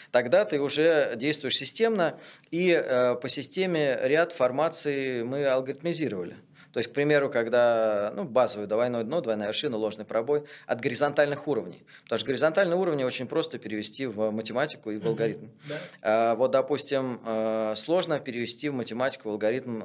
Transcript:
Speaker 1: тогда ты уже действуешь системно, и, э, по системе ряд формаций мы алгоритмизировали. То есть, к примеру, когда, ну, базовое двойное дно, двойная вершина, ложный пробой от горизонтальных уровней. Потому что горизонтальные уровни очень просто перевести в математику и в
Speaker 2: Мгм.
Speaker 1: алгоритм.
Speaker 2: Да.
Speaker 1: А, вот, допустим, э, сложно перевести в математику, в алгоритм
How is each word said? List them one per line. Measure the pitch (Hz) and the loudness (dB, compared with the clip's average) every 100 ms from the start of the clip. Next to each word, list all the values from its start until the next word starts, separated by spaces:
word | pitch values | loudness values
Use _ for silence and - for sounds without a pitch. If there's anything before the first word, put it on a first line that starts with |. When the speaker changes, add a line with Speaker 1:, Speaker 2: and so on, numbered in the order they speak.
| - | 0
Speaker 1:
тогда | 123 120 175 214 | 2 4 4 4
ты | 147 | 0
уже | 139 139 160 156 117 113 | 0 4 6 6 2 0
действуешь | 139 151 131 - | -2 -2 0 -2
системно, | 139 - 226 214 160 - - - _ | -2 0 0 2 0 0 -14 -20 _
и, | 165 180 | 0 4
э, | 165 123 127 123 123 | 4 4 2 2 2
по | 127 | -2
системе | 147 127 - 185 165 143 117 | -2 -4 -2 0 2 2 2
ряд | 131 156 165 | 2 2 2
формаций | - 127 131 160 156 147 139 131 123 | 2 0 2 0 0 -2 -2 -2 -2
мы | 117 139 | -4 -2
алгоритмизировали. | 139 131 131 131 170 156 135 98 - - - - - | 2 2 0 -6 -4 -2 -2 -4 -6 -10 -20 -20 -8
То | - | -4
есть, | 147 | -4
к | |
примеру, | - 147 147 139 | 0 4 4 4
когда, | 120 113 120 120 113 110 104 104 120 | 0 2 4 6 4 2 2 -2 -4
ну, | |
базовое | 190 117 117 107 101 | 0 2 2 0 -2
двойное | 107 123 120 | 0 0 0
дно, | 110 165 | -2 -4
двойная | 113 107 104 | -2 -2 -2
вершина, | 113 147 113 | -2 -4 -2
ложный | 110 104 104 | -4 -4 -4
пробой | 110 117 147 147 - - | -2 0 0 -2 -16 -6
от | 120 | -2
горизонтальных | 135 117 143 143 143 143 - | -2 0 0 2 2 0 -2
уровней. | 123 90 - - - | -2 -4 -12 -20 -20
Потому | - 113 | -4 -4
что | 107 | -2
горизонтальные | 123 156 160 190 175 | 2 2 4 2 2
уровни | 185 147 | 0 0
очень | 127 123 123 | -2 -4 -4
просто | 156 156 127 | -4 -4 -8
перевести | 107 107 107 - 131 | -8 -8 -8 -8 -8
в | 104 107 | -2 -2
математику | 107 110 113 147 - 110 | -2 -4 -2 -2 -4 -8
и | 107 | -4
в | |
Speaker 2:
Мгм. | 113 | -4
Speaker 1:
алгоритм. | 110 113 101 - - 147 | 0 -2 -4 -12 -18 -10
Speaker 2:
Да. | 151 - - | -10 -10 -6
Speaker 1:
А, | - 110 117 | 0 2 4
вот, | 113 127 | 2 2
допустим, | 135 131 139 - 135 131 117 113 | 2 0 -2 -2 -2 -2 -6 -4
э, | 110 110 110 110 107 | -2 0 0 -2 -4
сложно | - 175 160 147 | 0 0 0 -4
перевести | 135 117 117 - 147 | -4 -6 -6 -4 -6
в | |
математику, | 135 113 117 135 - 110 | -4 -6 -2 -4 -4 -6
в | |
алгоритм | 104 107 127 127 113 | -2 0 -2 -4 -8